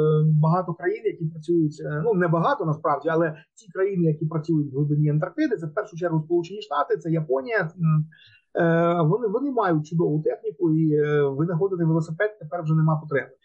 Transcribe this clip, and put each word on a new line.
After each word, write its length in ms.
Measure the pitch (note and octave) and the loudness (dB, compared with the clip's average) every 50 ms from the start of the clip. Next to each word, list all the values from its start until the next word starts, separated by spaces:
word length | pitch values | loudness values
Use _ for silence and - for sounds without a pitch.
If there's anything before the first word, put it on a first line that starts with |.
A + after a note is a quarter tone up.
| D3+ D#3 D#3 D#3 D#3 D#3 D#3 D3+ D#3 | 4 4 4 4 4 4 4 4 4
багато 320 | D#3 E3+ C#4 C#4 - - | 4 2 2 0 -4 -6
країн, 280 | - - F#4 G#4 A#4 A4+ | -4 -2 -2 -2 -2 -4
які 220 | G#4 - - E3 | -4 -4 -4 -6
працюють, 500 | - E3 D#3+ D3+ E3+ F3 E3+ D#3+ D3 D3 D3+ D#3 | -8 -8 -8 -2 0 2 2 2 0 -2 -4 -8
е, 180 | D3+ D3+ D3 E3+ | -6 -4 -2 0
ну, 100 | A#3+ A3 | 0 2
не 140 | F3 F3+ E3 | 2 2 2
багато 360 | D#3+ E3 F#3 B3 C#4+ - F#3+ | 2 2 2 2 0 0 0
насправді, 440 | D#3+ D3 - - D#3+ D3 C3+ C#3 E3 | -2 -2 -2 0 0 -2 0 0 0
але 260 | E3 E3 E3+ D#3+ D#3 D3+ - _ _ | 0 2 0 0 -2 -6 -16 _ _
ті 180 | - - F3 - | -20 -20 -12 -4
країни, 320 | F#3 F#3+ G3+ G3 F3 E3+ | -2 -2 0 0 0 0
які 220 | D#3+ D3+ D#3 D#3+ | 0 0 0 -4
працюють 460 | D#3 E3 D#3 D3+ - E3 D3+ C#3+ C3 B2 | -4 -4 -4 -2 0 0 0 0 -2 -2
в 40 | |
глибині 340 | C#3 D3 D3 D3 D3 D3+ D3+ | -2 -2 0 2 2 2 2
Антарктиди, 460 | D3 D3+ F3 F3 - - D#4 C#4 A3+ | 2 0 0 -2 -2 -2 -2 -2 -2
це 100 | E3 E3 | -4 -6
в 80 | D#3 - | -6 -6
першу 220 | G#3+ G#3 - F3 | -6 -8 -8 -8
чергу 260 | D#3+ F3+ E3+ D#3+ D#3+ D#3 | -6 -4 -2 -2 -2 -2
Сполучені 400 | D#3+ F3 F3 E3+ E3+ G3 G#3+ - | 0 -2 -2 -2 -4 -10 -12 -10
Штати, 340 | - C#3+ C#3+ C#3+ - G#3+ | -4 -2 -2 0 -2 -2
це 140 | E3+ - E3 | -4 -2 -2
Японія, 500 | E3 E3 D#3 D3+ B2+ C4+ C3 B3 A3+ G#3 | -2 -2 0 -2 -2 -2 -2 -2 -2 -2
м, 460 | - D#3+ - F#3 E3+ D#3+ D#3 D3+ D3+ D#3 - - - - - _ _ _ _ | -2 -2 -4 -2 0 2 2 2 0 -2 -8 -20 -20 -20 -20 _ _ _ _
е, 480 | - E3+ E3 E3 E3 E3+ E3+ E3+ F3 D#3+ | 0 2 2 4 4 2 2 2 2 2
вони, 240 | D3+ F#3 A#3 B3 | 2 2 2 0
вони 240 | G#3 F#3+ B3+ C#4 C#4+ | -2 -2 -2 -2 -2
мають 360 | B3+ A#3 G#3 F#3 E3 D3+ D3+ | -2 0 0 2 0 0 0
чудову 360 | - F3 E3 E3+ D3+ D3 D#3 D#3 | -2 -2 0 0 0 0 0 0
техніку 480 | - - - - - - - F3+ E3 | -2 -4 -2 -6 -10 -4 -2 0 2
і, 240 | D#3 D#3+ D#3+ D#3 D3+ | 2 4 2 2 2
е, 280 | D3+ D3 D3 D3 D3 C#3+ | 2 2 2 2 2 2
винаходити 640 | C#3 C3+ C3+ D#3+ F3+ F3+ D#3 F#3+ G3 F#3+ E3+ E3+ | 2 0 0 -2 -2 0 0 0 0 0 0 0
велосипед 540 | D#3+ D#3+ E3 D#3+ - D#3+ - G#3 G#3+ G#3 - | 2 2 2 0 -2 -4 -2 -2 -4 -4 -8
тепер 240 | D#3+ D3+ F3 F3 D#3+ | -12 -10 -8 -6 -2
вже 120 | D#3 D#3+ | 0 2
нема 220 | D#3+ D#3 D#3 D#3 | 2 4 2 2
потреби. 340 | D3+ - - C#3 C3 B2 - - _ | 0 -2 -2 -2 -2 -2 -4 -14 _